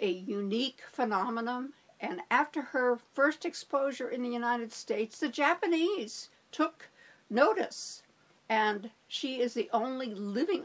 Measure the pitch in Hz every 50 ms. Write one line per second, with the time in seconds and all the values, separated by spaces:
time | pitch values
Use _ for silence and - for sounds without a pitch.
0 | - 196 180 185 185 196 208 202 202 196 208 233 262 269 - - - - - -
1 | 277 220 208 190 190 247 226 233 226 233 247 247 262 277 - - _ - _ -
2 | - 226 311 180 - - 233 254 302 294 - 311 269 - - 277 254 247 247 233
3 | - _ _ - 277 294 294 - - 349 - - - - - 277 269 277 262 -
4 | 262 233 - 254 247 247 240 240 233 240 240 240 233 220 - - - - 226 208
5 | 220 220 - - 320 277 233 - 285 294 349 339 - 359 339 320 330 359 415 370
6 | 226 220 - - - - - _ _ _ - - 311 330 - - - - - -
7 | - - - - _ _ 202 226 285 370 427 392 220 - - - - - - -
8 | - _ _ _ _ _ _ _ _ - 220 220 214 214 208 208 196 226 - _
9 | _ _ - - - 269 262 254 247 240 - 240 214 - - 226 220 254 262 262
10 | 262 240 208 190 208 202 202 240 302 359 392 339 -